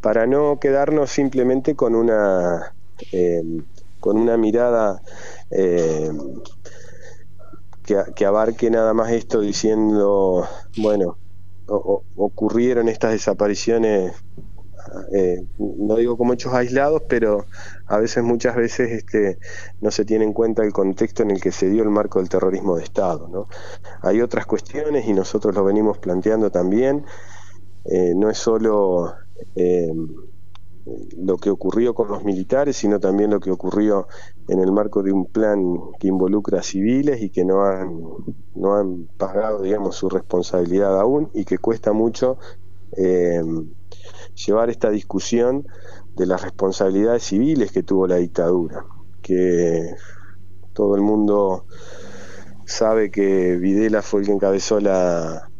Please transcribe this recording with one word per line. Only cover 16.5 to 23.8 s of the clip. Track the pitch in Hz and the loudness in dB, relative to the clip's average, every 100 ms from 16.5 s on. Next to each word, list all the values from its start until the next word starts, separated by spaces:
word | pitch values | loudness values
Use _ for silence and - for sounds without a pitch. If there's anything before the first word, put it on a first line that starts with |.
aislados, | 127 123 131 143 156 - | 0 2 2 2 2 2
pero | 123 113 104 101 - - - - | 2 2 2 -2 -8 -10 -10 -2
a | 104 | 0
veces, | 117 - | 2 0
muchas | 117 120 120 120 | 2 2 0 -2
veces, | 117 - 123 | -2 0 -2
este, | 117 - 110 101 90 - - - - | -2 -2 0 2 -2 -8 -12 -10 -2
no | 107 | -2
se | - | 0
tiene | 104 110 | 0 2
en | 110 | 2
cuenta | 104 113 110 | 2 0 2
el | 107 | 0
contexto | 101 95 95 110 - | 2 0 2 -2 0
en | 110 | 0
el | 98 | 2
que | 95 | 0
se | - 95 | 0 0
dio | 107 | 2
el | 107 | 4
marco | 104 104 101 | 2 2 0
del | 92 | 0
terrorismo | 92 92 92 98 85 | 2 2 0 0 -2
de | |
Estado, | 78 - 95 82 85 | -2 -2 0 -2 -6
¿no? | 90 104 - - - | -8 -8 -10 -10 -10